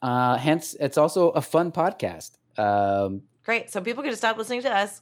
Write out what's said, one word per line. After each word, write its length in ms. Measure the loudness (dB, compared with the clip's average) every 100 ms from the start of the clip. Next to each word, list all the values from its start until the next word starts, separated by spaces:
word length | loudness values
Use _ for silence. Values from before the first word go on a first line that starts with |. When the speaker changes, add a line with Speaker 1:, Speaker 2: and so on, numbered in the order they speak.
Speaker 1:
Uh, 360 | -2 2 2 2
hence, 380 | 2 0 0 -4
it's 180 | -2 2
also 320 | 2 4 2
a 100 | 2
fun 300 | 0 0 0
podcast. 600 | 0 -2 -2 -6 -8 -16 _ _ -2
Um, 680 | 2 2 2 2 0 -4 -12 _
Speaker 2:
Great. 260 | -4 -4 -4
So 100 | -8
people 200 | -6 -6
can 80 | -4
just 100 | -2
stop 160 | -2 -2
listening 240 | -4 -4
to 120 | 0 0
us, 260 | -2 -6